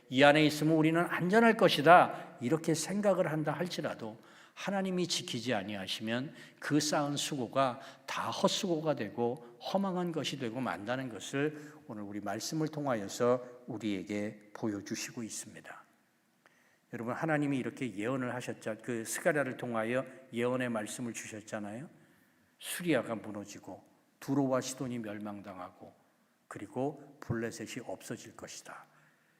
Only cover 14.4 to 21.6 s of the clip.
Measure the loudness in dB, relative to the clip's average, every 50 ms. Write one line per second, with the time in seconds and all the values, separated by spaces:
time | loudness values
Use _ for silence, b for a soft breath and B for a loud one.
14.4 | -18 -18 -10 -6 -4 -4 -4 -4 -6 -6 -6 -6 -6 -8 -8 -8 -8 -8 -8 -10
15.4 | -12 -12 -16 -18 -16 -16 -16 -18 -18 _ _ _ _ _ _ _ _ _ _ _
16.4 | b b b b b b b b b -12 -10 -6 -4 -4 -4 -2 0 0 2 2
17.4 | 2 0 0 0 -2 -4 -6 -6 -6 -6 -4 -4 -2 -2 -2 -2 -2 -4 -4 -6
18.4 | -6 -8 -8 -8 -6 -8 -8 -6 -6 -6 -4 -4 -4 -6 -6 -2 0 0 2 0
19.4 | 0 -2 -4 -6 -6 -4 -2 -2 0 0 0 -2 -2 B B B B B -4 0
20.4 | 0 0 0 0 -2 -2 -2 -4 -4 -6 -8 -8 -8 -8 -8 -8 -10 -10 -12 -12
21.4 | -12 -8 -8 -8